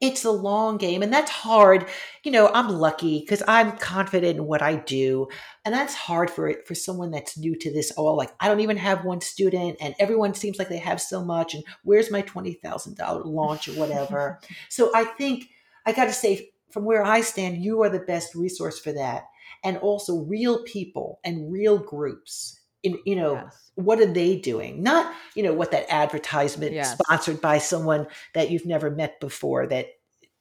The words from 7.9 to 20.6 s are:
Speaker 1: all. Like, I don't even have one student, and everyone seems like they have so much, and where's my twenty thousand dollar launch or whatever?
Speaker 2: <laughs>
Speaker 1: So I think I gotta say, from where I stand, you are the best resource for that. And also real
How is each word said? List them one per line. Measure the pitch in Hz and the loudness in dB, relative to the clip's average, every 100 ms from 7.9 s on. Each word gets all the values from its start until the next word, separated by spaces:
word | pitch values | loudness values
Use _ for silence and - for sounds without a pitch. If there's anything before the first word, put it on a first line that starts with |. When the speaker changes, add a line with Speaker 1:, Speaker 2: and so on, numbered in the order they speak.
Speaker 1:
all. | - 156 151 | -2 0 0
Like, | 131 - | -2 -2
I | 196 | 0
don't | 208 | 2
even | 214 208 | 0 -2
have | 190 185 180 | -2 -2 -2
one | 175 | -6
student, | - - 190 180 175 156 | -6 -2 0 0 -2 -6
and | 151 - | -6 -2
everyone | 202 226 202 196 | 0 2 0 -2
seems | 208 196 | -6 -6
like | 190 | -6
they | 175 | -6
have | 170 170 | -4 -4
so | - 190 | -4 -6
much, | 175 165 165 147 | -2 -2 -2 -6
and | - - | -14 -6
where's | 190 208 220 | 4 4 4
my | 202 | -2
twenty | 196 180 185 | -6 -8 -10
thousand | 170 - - - - | -10 -8 -10 -10 -8
dollar | - 165 | -6 -6
launch | 165 156 151 156 156 | -4 -2 -2 -2 -6
or | |
whatever? | 151 151 143 139 143 143 180 - - | -4 -2 -2 -4 -4 -4 -6 -16 -20
Speaker 2:
<laughs> | - | -8
Speaker 1:
So | - 233 | 0 2
I | 226 226 | 4 0
think | - 277 247 - _ _ _ 226 | -2 -4 -4 -8 _ _ _ -2
I | |
gotta | 262 247 | 2 0
say, | - 220 196 - _ _ | 2 0 0 -6 _ _
from | 208 208 | -6 0
where | 220 202 | 2 4
I | 226 | 2
stand, | 226 - 185 175 | 0 -4 -4 -4
you | 196 220 | -2 2
are | 208 | 2
the | 185 | 0
best | 185 170 165 170 | -2 -6 -6 -6
resource | 180 180 160 156 | -4 -4 -8 -8
for | 156 | -8
that. | 147 131 117 - _ - - | -6 -4 -6 -10 _ -20 -8
And | 190 185 | -6 -2
also | 202 208 - 170 | 0 -2 -2 -4
real | 147 214 247 233 | -4 -2 0 0